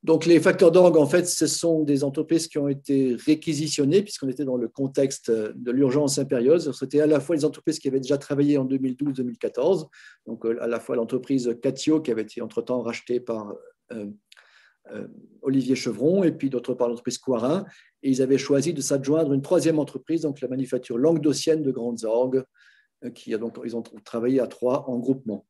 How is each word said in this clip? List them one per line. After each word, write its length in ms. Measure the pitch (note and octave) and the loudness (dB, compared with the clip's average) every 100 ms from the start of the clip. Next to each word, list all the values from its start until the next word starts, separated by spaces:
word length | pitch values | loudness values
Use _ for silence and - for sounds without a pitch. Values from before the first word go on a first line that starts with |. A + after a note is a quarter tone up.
Donc, 240 | - D#3+ E3 | 2 2 6
les 120 | E3+ | 6
facteurs 320 | F#3+ - F3+ | 6 6 8
d'orgue, 280 | F3 F3+ D#3+ | 8 8 6
en 80 | C#3+ | 4
fait, 200 | F3 F3 | 2 0
ce 200 | - D#3 | 0 0
sont 360 | - E3+ D#3+ | 0 0 0
des 220 | D3+ C#3 | 2 0
entreprises 420 | C#3 C#3+ D3+ E3 D#3+ | 0 -4 0 0 0
qui 120 | D#3 | -4
ont 100 | C#3+ | -2
été 480 | C#3 - C#3 C3 A#2+ | -4 -2 0 2 0
réquisitionnées, 800 | - D#3 D#3+ C#3+ D3+ - C#3 F#3 | 0 0 0 -4 -4 0 2 2
puisqu'on 260 | G3+ - C3+ | 0 -8 -8
était 160 | B2+ | -4
dans 140 | C#3 B2+ | -4 -4
le 100 | A2+ | -4
contexte 640 | - C3+ C#3 C3+ - - | -4 -4 0 -2 -2 -4
de 400 | A2+ G#2+ - B2 | -2 -2 -8 -4
l'urgence 480 | B2+ C#3 C3+ C#3+ C#3 | 0 2 2 0 -2
impérieuse. 520 | C#3 B2+ B2 E3+ D3+ B2+ | -2 0 4 2 2 -6
C'était 220 | C3 D3 | -2 0
à 60 | D3+ | 2
la 140 | D3+ | 2
fois 160 | C3+ E3 | 0 0
les 100 | D3+ | 0
entreprises 320 | C#3+ - D#3 | -2 -6 -4
qui 100 | C#3 | -2
avaient 120 | C3 | -4
déjà 180 | C3 C#3+ | -2 -4
travaillé 400 | - C#3+ C#3+ D3 | -2 0 2 2
en 80 | C3 | 0
deux 100 | C3+ | -2
mille 200 | C3 B2+ | -2 -2
douze 180 | D3 | -4
deux 80 | C3 | -4
mille 160 | B2 A2+ | -6 -4
quatorze, 500 | A2+ - D3 F#3+ D#3 - - _ - | -6 -2 0 0 -2 -16 -20 _ -14
donc, 180 | A#2 | -8
euh, 180 | A2+ A#2 | -4 -4
à 40 | A#2 | -4
la 120 | A#2 | -4
fois 180 | - B2+ | -4 -4
l'entreprise 600 | A2+ B2+ B2+ C3+ A#2+ A#2 | -2 -4 -2 -2 -2 -2
Catio, 400 | C3+ B2+ - D#3 | -4 -2 0 0
qui 80 | D3+ | 0
avait 100 | A2 | -4
été 220 | G#2+ - | -4 -8
entre-temps 400 | A2+ - A#2 B2 | -8 -8 -4 -4
rachetée 360 | A2+ A2+ - B2 | -4 -8 -4 -6
par, 380 | A#2+ A2+ G#2 - - _ _ | -4 -8 -8 -14 -18 _ _
euh, 180 | A#2 G#2 G#2 _ - _ _ _ _ - | -12 -12 -14 _ -20 _ _ _ _ -18
euh, 160 | G#2+ G2+ - - _ | -14 -14 -18 -20 _
Olivier 340 | C3+ C3+ B2 | 0 0 2
Chevron, 480 | B2+ B2+ G#2 C#3 F#3+ | 0 -2 0 2 4
et 100 | F3 | 2
puis 180 | - C#3 | 0 -4
d'autre 240 | B2 A#2+ | -4 -4
part 160 | B2 A#2+ | -2 -2
l'entreprise 260 | A#2 - A#2 | -2 -6 -8
Coirin. 480 | - B2 B2 F3 F#3 - _ _ | -2 -2 0 -2 -4 -16 _ _
Et 80 | C#3 | -2
ils 100 | C3 | 0
avaient 160 | C3 C3+ | 2 2
choisi 380 | C3+ C#3 C#3+ | 2 0 0
de 80 | D3+ | -4
s'adjoindre 500 | C3+ C#3 C3+ D#3 D#3 | -2 -2 0 0 2
une 80 | C#3 | 0
troisième 380 | C#3 F3+ D3+ D#3 | 2 2 2 0
entreprise, 420 | C#3+ - - D#3+ | -2 -8 -4 -2
donc 220 | D#3+ C3+ | -2 -4
la 60 | B2+ | -6
manufacture 500 | C3 B2+ B2+ - A#2+ | -6 -4 -4 -4 0
languedocienne 640 | D3 E3 D3+ C#3 - D#3+ | 2 2 2 0 0 0
de 80 | C#3+ | 0
grandes 340 | B2 A#2 A#2 | -2 -4 -4
orgues, 400 | A2 A#2 B2+ C3 B2 _ _ _ _ _ | -2 0 2 0 -2 _ _ _ _ _
euh, 40 | B2 | -14
qui 240 | B2 - | -14 -8
a 60 | A2 | -6
donc, 200 | A2+ A2+ | -6 -8
ils 100 | B2+ | -10
ont 80 | A#2 A2+ G#2 | -8 -10 -18
travaillé 340 | - A#2 A#2+ C3+ | -10 -4 0 0
à 80 | A#2 | 0
trois 380 | - B2 C3+ C#3 | -2 -2 -2 -2
en 120 | A#2+ | -4
groupement. 480 | B2 C3+ A2 G2+ _ | -2 -2 -4 -10 _